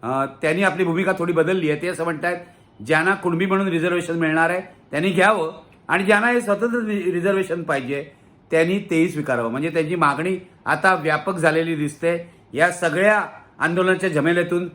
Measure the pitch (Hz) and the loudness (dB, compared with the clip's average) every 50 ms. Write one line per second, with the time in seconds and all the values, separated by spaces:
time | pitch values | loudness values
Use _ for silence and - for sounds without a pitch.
0 | - - 135 135 135 131 127 - - 151 160 180 202 190 - 180 185 170 160 170 | -4 -4 -2 -2 -2 -4 -6 -4 -2 -2 0 2 2 0 0 0 -2 0 0 0
1 | 190 180 185 - 170 170 175 160 160 160 190 185 165 151 147 147 165 175 175 143 | 0 0 -2 -2 -2 -2 2 2 2 2 2 0 0 0 -2 -2 -4 -6 -4 -4
2 | 165 170 165 147 127 175 175 175 175 - - _ _ _ _ _ 107 113 156 156 | -4 -4 -4 -4 -4 -4 -4 -4 -8 -16 -20 _ _ _ _ _ -4 0 2 2
3 | 160 185 196 190 - 185 170 165 190 190 190 190 196 190 170 165 156 180 175 175 | 4 2 0 0 0 -2 0 0 0 2 2 0 0 0 0 0 0 0 0 0
4 | 170 165 170 170 165 156 156 160 165 165 175 185 196 - - - - _ - 147 | -2 -2 -2 0 0 0 2 2 2 2 0 -2 -4 -8 -18 -20 -18 _ -6 -2
5 | 165 196 185 175 185 202 220 196 160 160 160 - - - - _ _ - 151 185 | -2 0 2 4 4 4 4 4 0 -4 -6 -10 -20 -20 -20 _ _ -2 -2 0
6 | 196 190 208 208 220 240 247 240 240 208 202 202 220 240 233 240 226 214 208 202 | 4 4 4 4 4 2 2 2 2 0 -2 0 0 -2 -2 -2 -2 -2 -2 -2
7 | 175 180 175 175 170 196 196 190 190 190 165 175 165 - 151 139 127 123 139 143 | -2 -2 -2 0 0 0 0 0 0 -2 -4 -6 -2 -2 -2 -2 -2 -4 -6 -6
8 | 135 - - _ _ _ _ _ _ _ - 160 165 170 190 202 - - 170 160 | -6 -10 -16 _ _ _ _ _ _ _ 2 2 2 2 0 -2 -2 0 2 2
9 | 165 175 143 151 143 - 131 120 117 113 117 135 147 165 151 165 160 151 180 175 | 2 2 0 -4 -4 -2 -2 -2 0 -2 -2 -4 -4 -2 -2 -2 -2 0 0 2
10 | 156 143 139 135 160 185 190 180 - - - _ _ - 151 156 - 190 185 170 | 2 2 2 0 -2 -4 -4 -6 -8 -14 -20 _ _ -2 -2 2 2 2 2 2
11 | 151 160 151 151 151 190 190 175 160 160 151 160 165 170 165 151 151 143 147 - | 0 0 -2 0 -2 -4 -4 0 0 2 2 2 0 -2 -2 -4 -4 -6 -6 -2
12 | - 165 170 170 170 - - - _ _ - 131 160 180 175 175 180 165 151 175 | -2 -2 -2 -2 -6 -12 -20 -20 _ _ 0 2 2 2 2 0 -2 -2 0 2
13 | 190 208 214 208 180 - - - - - _ - 135 160 170 175 185 185 185 175 | 4 4 4 2 0 -4 -10 -18 -20 -20 _ -2 -2 0 2 2 2 2 2 2
14 | 175 190 160 147 139 165 175 175 170 170 175 175 180 170 - | 0 0 0 2 2 2 2 2 2 0 0 -2 -2 -4 -10